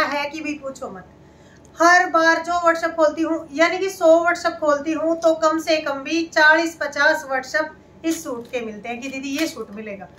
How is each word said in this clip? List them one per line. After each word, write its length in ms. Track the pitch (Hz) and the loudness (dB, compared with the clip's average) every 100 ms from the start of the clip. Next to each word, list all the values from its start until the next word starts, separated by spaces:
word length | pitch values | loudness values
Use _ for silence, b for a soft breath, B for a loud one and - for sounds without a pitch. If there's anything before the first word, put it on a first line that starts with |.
| 302 | 4
है 180 | 285 285 | -2 -6
कि 140 | 311 | -8
भी 140 | 294 294 | -8 -8
पूछो 340 | 269 262 240 | -10 -12 -12
मत। 200 | 190 - - B B B B B - | -14 -18 -20 B B B B B 2
हर 280 | 339 359 349 | 6 6 4
बार 340 | 330 330 330 | 2 2 2
जो 100 | 330 349 | 0 0
WhatsApp 340 | 339 330 330 330 | 2 2 -2 2
खोलती 260 | 302 302 | 2 2
हूँ, 240 | 320 320 302 | -2 -4 -4
यानी 260 | 285 339 370 | 0 0 0
कि 120 | 381 | -4
सौ 240 | - 330 330 | 2 6 6
WhatsApp 360 | 339 339 339 339 | 4 0 -2 -2
खोलती 320 | 311 285 311 | 0 0 0
हूँ, 220 | 294 320 330 | -2 -2 2
तो 180 | 330 320 | 2 2
कम 220 | 320 320 | 2 0
से 160 | 320 311 | 0 0
कम 180 | 302 277 | -2 -6
भी 240 | 277 330 330 | -4 -4 0
चालीस 460 | 330 302 320 330 - | 4 6 6 2 -4
पचास 500 | 294 294 302 302 269 | -6 0 2 2 -2
WhatsApp 800 | 269 254 302 311 - - - 320 | -6 -2 -4 -4 -8 -20 -8 -4
इस 180 | 320 | -4
सूट 260 | 302 240 233 | -6 -10 -8
के 100 | 247 | -8
मिलते 260 | 220 208 233 | -8 -10 -10
हैं 120 | 240 | -10
कि 80 | 269 | -8
दीदी 260 | 269 277 277 | -8 -6 -4
ये 100 | 311 | -4
सूट 220 | 233 214 | -6 -12
मिलेगा। 360 | 202 220 196 180 | -12 -12 -14 -16